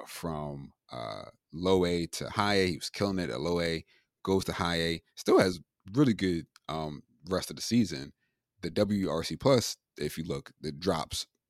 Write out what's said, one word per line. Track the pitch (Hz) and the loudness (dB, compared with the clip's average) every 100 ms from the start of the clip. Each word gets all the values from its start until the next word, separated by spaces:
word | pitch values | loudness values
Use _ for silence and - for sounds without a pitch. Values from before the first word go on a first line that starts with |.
| - | -12
from | - 85 76 73 71 67 _ - | -8 -6 -6 -6 -8 -12 _ -14
uh, | 64 57 52 50 - _ | -10 -8 -10 -14 -20 _
low | 80 92 95 | -2 4 6
A | 87 87 85 | 4 2 -2
to | - 67 | -6 -6
high | - 104 | 0 2
A. | 101 92 | 4 2
He | 76 | 0
was | - | -6
killing | - 101 95 | -4 -2 0
it | 78 | -2
at | 60 | -2
low | 82 87 | -2 0
A, | 85 82 - _ _ _ | 0 -2 -6 _ _ _
goes | - 95 87 | 0 2 2
to | |
high | 85 87 85 | -2 0 0
A, | 82 82 - | 0 -2 -6
still | - - 370 | -6 4 6
has | 92 92 - _ - | 6 0 -8 _ -4
really | 110 143 | 2 4
good, | 101 95 85 71 _ - | 4 0 0 -4 _ -8
um, | 80 76 76 - _ 85 | -6 -6 -8 -14 _ -4
rest | 92 - | -2 -2
of | 76 | -8
the | |
season. | - 117 95 71 71 - _ _ _ _ | 0 2 2 0 -10 -16 _ _ _ _
The | 85 | -4
W | 85 101 101 90 | 0 2 2 0
R | 78 | 0
C | 82 78 | -2 0
plus, | 131 127 - - _ - | 4 4 2 -6 _ -6
if | 76 - | -6 -4
you | |
look, | 85 69 - - | -6 -6 -8 -12
it | 76 73 | -10 -4
drops | 90 82 - - - _ | 0 0 -2 -8 -10 _